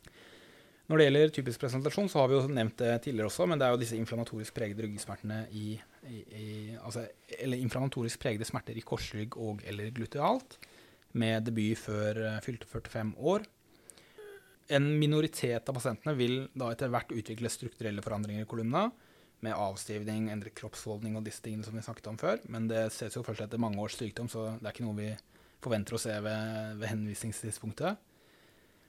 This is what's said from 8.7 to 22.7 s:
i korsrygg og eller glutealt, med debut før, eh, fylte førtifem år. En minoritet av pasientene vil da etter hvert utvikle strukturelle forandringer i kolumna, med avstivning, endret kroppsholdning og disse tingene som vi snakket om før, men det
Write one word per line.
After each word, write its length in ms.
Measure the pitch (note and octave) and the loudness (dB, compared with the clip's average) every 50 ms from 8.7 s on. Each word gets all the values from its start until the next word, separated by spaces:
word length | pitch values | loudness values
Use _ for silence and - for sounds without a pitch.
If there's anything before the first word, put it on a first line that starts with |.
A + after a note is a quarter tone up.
| A2+ | -8
i 80 | A2 - | -8 -4
korsrygg 540 | - B2 A2 - - - G#2+ A2 A#2 - - | -2 -2 -2 -2 -4 -4 -4 -6 -6 -6 -4
og 220 | A2+ A2 G#2 G#2 - | -4 -4 -4 -4 -6
eller 240 | F#2 G2+ G2+ G#2 A2+ B2 | -8 -6 -6 -6 -4 -4
glutealt, 600 | A#2+ A2 - - C#3+ D3 F#3 A#3+ C4 - - - - - - - - - - - - _ _ - | -4 -4 -4 -2 2 4 4 4 2 0 -6 -16 -20 -20 -20 -20 -20 -20 -20 -20 -20 _ _ 0
med 320 | A#2 A2+ A2+ A2+ A2 A2+ A#2 | 2 2 4 4 2 2 0
debut 300 | A#2 A2 G#2 G#2+ A2+ - | 2 2 2 2 2 0
før, 400 | - - G#2+ G#2+ G#2 G#2+ G#2+ A2+ A2 A2 | -2 -2 -2 0 2 0 0 0 0 -2
eh, 140 | G#2+ G#2+ - | -2 -4 -4
fylte 240 | - A#2+ A2+ - - | -6 -6 -6 -8 -8
førtifem 460 | - A2+ - - - A#2+ A2 G#2+ - | -8 -8 -6 -6 -4 -2 -2 -2 -2
år. 300 | - B2 D#3+ F#3+ G#3+ G#3+ - _ _ _ _ - - - - - - - - - - G#4 - - - - - - _ _ - | 0 2 4 4 4 2 -4 _ _ _ _ -20 -20 -20 -20 -20 -20 -20 -20 -20 -18 -18 -18 -18 -18 -20 -20 -20 _ _ 2
En 200 | C#3+ C#3 C#3+ D3 D3+ D3+ | 4 4 6 6 6 6
minoritet 640 | D3+ D3 D3+ D#3 D#3 D3+ - - - B2 A#2 A#2 - - | 6 6 6 4 4 2 0 0 0 0 0 0 -2 -2
av 60 | C3 B2 | -2 -2
pasientene 380 | - C3 A2 - - D3+ D3+ B2+ | 0 -2 -2 -2 -2 -2 0 2
vil 320 | B2 A#2+ B2+ C3 C3+ - - | 2 2 2 0 -2 -4 -6
da 140 | C3 B2+ A#2 | -4 -4 -2
etter 180 | A#2 - C#3 B2 | -2 -2 0 0
hvert 240 | A#2+ A#2 - - - | 0 0 0 -2 -4
utvikle 320 | A#2 G#2 - A2 G#2+ A#2 G#2+ | -4 -4 -4 -4 -4 -2 -2
strukturelle 540 | - - C3 A2+ - - A2+ G#2+ G2+ G2+ G#2 | -2 -4 -6 -8 -6 -4 -4 -2 -2 -2 -2
forandringer 400 | A#2 G#2+ G2+ G#2+ G#2 G#2 G#2+ G#2+ | -2 -2 -2 -2 -2 -2 -4 -4
i 80 | - | -4
kolumna, 400 | A#2+ A2+ A2 A2+ C3 F3 G#3 A#3+ - - - - - - - - _ _ | -4 -2 0 2 2 2 2 2 0 -4 -12 -20 -20 -20 -20 -20 _ _
med 140 | - A2+ G2+ | -6 -4 -2
avstivning, 720 | E2+ G#2 F#2+ G2 - - - G#2+ G#2+ G#2 G#2+ G#2+ G#2+ A2 G#2+ | 0 0 -2 -2 -4 -6 -6 -4 -4 -2 -2 0 0 0 0
endret 260 | G#2+ G#2 G2+ A2 - - | -2 -4 -6 -8 -10 -12
kroppsholdning 560 | - G#2+ - - - A2+ G#2+ G#2 A2+ A2 A2 | -12 -12 -10 -8 -6 -6 -6 -4 -4 -4 -4
og 80 | A2 A2 | -4 -4
disse 160 | A2 - - | -6 -8 -8
tingene 220 | - A2+ G#2+ G#2+ G#2 | -8 -6 -6 -6 -6
som 100 | G#2+ A2 A2+ | -6 -6 -8
vi 80 | - - | -6 -8
snakket 200 | A2+ - - G#2+ | -10 -10 -8 -10
om 60 | A2 - | -6 -2
før, 240 | - D3+ D3+ - - - | 0 0 0 0 -2 -6
men 180 | A#2 A2+ A2+ | -4 -2 0
det 220 | A2+ | 2